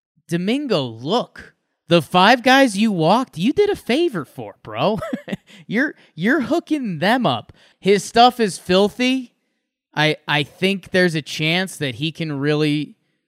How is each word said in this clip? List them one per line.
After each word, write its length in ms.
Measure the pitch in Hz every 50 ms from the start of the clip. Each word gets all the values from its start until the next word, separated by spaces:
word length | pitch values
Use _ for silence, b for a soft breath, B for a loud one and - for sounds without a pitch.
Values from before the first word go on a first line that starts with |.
| _ _ _ _ _ -
"Domingo, 560 | 165 170 180 202 240 285 302 262 208 156 135
look." 720 | 120 113 113 123 151 208 240 - - - - - - _ _ _ _ _ _ _ -
The 100 | 165 170
five 440 | 151 - - 180 185 214 262 247 220
guys 340 | 254 254 277 277 247 190 190
you 140 | 220 226 202
walked, 440 | 170 156 160 202 247 262 - -
you 160 | 156 180 240 302
did 160 | - 415 403
a 60 | 392
favor 500 | - - - 226 302 349 339 240 170 127
for, 300 | - - - 113 101 - _ -
bro. 380 | 117 107 110 143 190 220 - 605 659 539 - -
<laughs> 400 | - - - _ _ - 202 160
You're, 300 | - 170 233 285 285 - b b b b
you're 280 | 156 170 220 285 339 233
hooking 580 | - 285 339 - - 311 302 254 208 175 143
them 260 | 165 196 240 262 226
up. 260 | 160 127 107 - _ - b b b b b
His 240 | b 185 208 196 -
stuff 340 | - - 233 240 247 240 -
is 200 | 226 196 147 -
filthy. 760 | - - 180 185 202 202 - - 247 254 262 262 247 - _ _ _ _ _ _ _ _ _ _ _ _ -
I, 240 | - 151 156 151 - _ -
I 160 | 147 151 143
think 480 | - - - 170 190 196 185 - - -
there's 240 | 185 180 180 156
a 40 | 160
chance 560 | 139 - - - 156 156 165 185 190 180 - -
that 180 | 143 131 117
he 160 | 101 151 165 156
can 260 | - 165 156 147 135
really 560 | 139 147 151 147 156 151 147 151 143 - - _ _ _ _ _ _